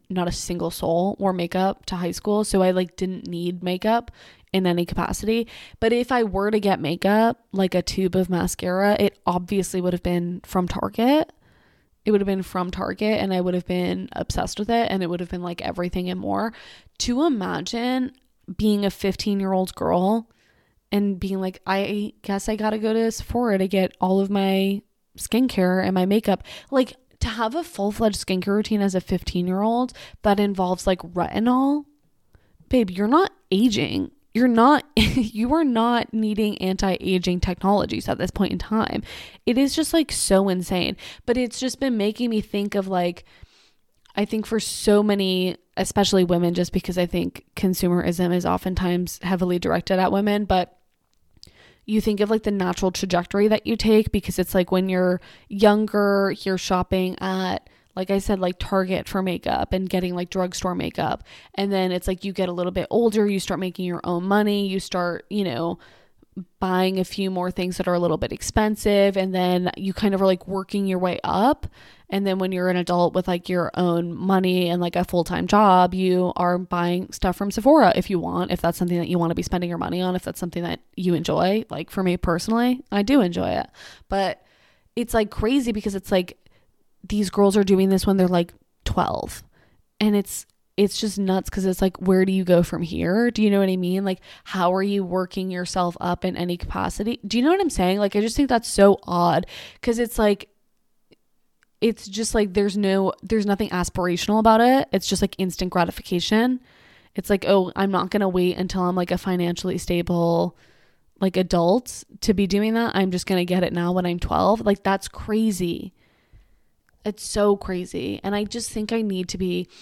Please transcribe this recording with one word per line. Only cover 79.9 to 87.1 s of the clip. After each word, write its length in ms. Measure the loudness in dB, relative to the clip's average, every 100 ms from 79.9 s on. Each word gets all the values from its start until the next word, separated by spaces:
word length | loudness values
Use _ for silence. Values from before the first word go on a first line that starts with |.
| -2
on, 160 | -2 -4
if 80 |
that's 160 | -6 -8
something 240 | -8 -6
that 160 | -6 -8 -10 -4
you 180 | 0
enjoy. 520 | 0 0 0 2 0 -4
Like, 200 | -10 -8
for 140 | -2
me 120 | -2 0
personally, 680 | 0 -2 0 0 0 -2 -2
I 120 | -2
do 180 | 4 4
enjoy 300 | 4 0 -2
it. 180 | -2 -6 -12 -20 -20 _
But 340 | -2 -2 -4 _ _ _ _ _ -8
it's, 180 | -2
like, 160 | 0 0
crazy 440 | -2 0 2 0
because 220 | -2 -4 -6
it's 160 | 0
like 260 | 0 0 -8 _ _ _ _ _ _
these 240 | -4